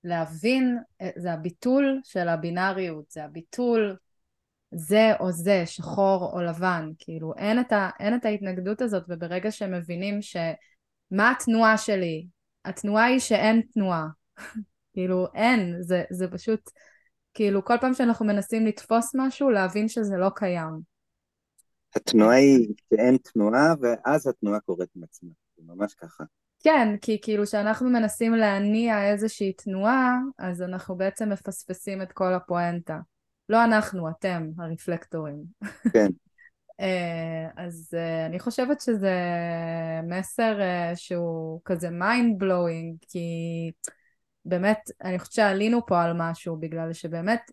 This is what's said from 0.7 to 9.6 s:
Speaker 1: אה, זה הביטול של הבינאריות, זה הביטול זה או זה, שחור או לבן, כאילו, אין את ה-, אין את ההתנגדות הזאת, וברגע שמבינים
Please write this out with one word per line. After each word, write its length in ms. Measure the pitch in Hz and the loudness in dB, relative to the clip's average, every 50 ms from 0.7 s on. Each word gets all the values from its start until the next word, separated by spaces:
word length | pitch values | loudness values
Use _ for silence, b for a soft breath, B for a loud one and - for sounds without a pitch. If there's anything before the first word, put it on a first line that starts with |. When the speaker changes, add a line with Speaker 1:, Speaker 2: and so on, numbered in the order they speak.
| 240 233 233 _ _ _ | 0 -2 -6 _ _ _
Speaker 1:
אה, 100 | 190 185 - | -10 -10 -10
זה 160 | - 175 180 | -6 -6 -6
הביטול 680 | 165 156 156 175 175 _ - 247 254 277 285 269 269 269 262 | -6 -4 -6 -8 -8 _ 0 2 4 4 4 4 0 -2 -6
של 240 | - - 185 175 170 | -6 -4 -2 0 0
הבינאריות, 800 | 165 160 156 170 170 180 185 196 190 190 185 175 160 151 151 _ | 0 -2 -2 -4 -2 0 0 0 0 -2 -4 -4 -6 -8 -12 _
זה 140 | - 156 151 | -14 -14 -14
הביטול 720 | 147 151 165 165 _ - - 247 240 233 220 214 202 190 190 _ _ _ _ _ _ _ _ _ _ _ _ _ _ - | -12 -14 -16 -16 _ -6 -2 0 2 2 2 2 0 -4 -10 _ _ _ _ _ _ _ _ _ _ _ _ _ _ -12
זה 380 | 170 160 151 196 214 220 220 208 - | -12 -4 2 4 6 6 6 4 2
או 120 | - 185 | 0 -4
זה, 300 | 175 165 165 190 202 185 170 | -4 -2 0 2 2 2 2
שחור 640 | 170 - - 165 160 156 - 196 196 196 185 180 - | -2 -6 -10 -10 -6 0 2 4 4 4 2 0 -4
או 100 | - 180 | -4 -4
לבן, 480 | 175 170 165 165 180 185 180 165 160 156 160 _ | -4 -4 -4 -2 0 0 0 0 -4 -8 -12 _
כאילו, 360 | - - 165 160 160 160 - | -14 -12 -10 -8 -8 -8 -8
אין 240 | - 190 208 226 247 | -4 -2 0 2 0
את 120 | 247 247 | 2 2
ה-, 180 | 226 208 196 160 - - | 2 2 2 0 -6 -4
אין 140 | 196 208 233 | -2 -2 -2
את 100 | 247 - | 0 0
ההתנגדות 580 | 226 214 202 202 190 185 185 180 196 214 - | -2 -2 -2 -4 -6 -6 -4 -4 -4 -4 -2
הזאת, 220 | 254 233 208 185 170 175 | -2 -2 -2 -2 -4 -4
וברגע 420 | 175 165 175 165 175 180 180 214 | -8 -8 -6 -6 -6 -4 -4 -4
שמבינים 720 | 214 - | -4 -4